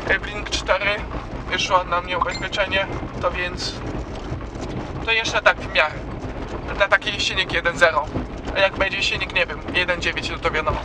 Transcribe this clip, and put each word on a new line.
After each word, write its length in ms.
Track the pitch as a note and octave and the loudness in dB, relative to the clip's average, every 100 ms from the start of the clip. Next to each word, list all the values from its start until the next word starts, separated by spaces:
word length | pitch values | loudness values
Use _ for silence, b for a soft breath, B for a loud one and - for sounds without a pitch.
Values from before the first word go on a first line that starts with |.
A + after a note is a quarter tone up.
| - F#3+ | 0 0
Blink 280 | G3+ G#3 G3 | 0 -6 -4
cztery 460 | - - F#3+ G3+ G#3 - - - - - | -2 2 2 2 0 -2 -6 -6 -8 -2
wyszło 360 | F3+ - F#3 | -2 4 4
na 180 | F3+ F3 | 4 0
mnie 160 | F3 F3+ | 0 0
ubezpieczenie, 720 | E3+ F#3 F#3+ G#3 F#3+ F#3+ F#3 - - - | 0 -2 -2 0 2 2 0 -4 -6 -2
to 100 | F3+ | -2
więc 420 | F3 F3+ F3+ - - - - - - - - - - - - - - A3+ | 0 -2 -4 -4 -4 -6 -6 -6 -8 -6 -6 -6 -8 -6 -6 -6 -4 0
to 60 | |
jeszcze 300 | A3+ A3+ - | 2 2 4
tak 160 | G3+ F3 | 4 4
w 160 | - | 2
miarę. 200 | F#3 D#3 C#3 - - - - - - - - | 2 2 0 -8 -6 -6 -6 -6 -6 -6 0
Na 80 | G3 | 4
taki 340 | G3 G#3+ G3+ | 4 2 -2
silnik 320 | - G3 F3+ | 0 0 0
jeden 240 | E3+ E3+ E3 | 0 0 6
zero. 280 | E3 D#3 C#3+ C3 - - - F#3+ | 6 6 0 -4 -6 -6 -4 2
A 40 | |
jak 180 | F#3+ - | 2 4
będzie 260 | F#3+ F#3+ | 0 0
silnik, 300 | - G3+ F#3 | 0 0 -2
nie 120 | F#3 D#3 | 0 0
wiem, 160 | D3 - | -2 -2
jeden 280 | D3 F3+ F3 | 0 2 2
dziewięć, 280 | E3+ E3 D3+ | 0 0 -2
no 80 | E3 | -2
to 140 | E3 | 0
wiadomo, 260 | D#3 D#3 D3 | 2 0 -2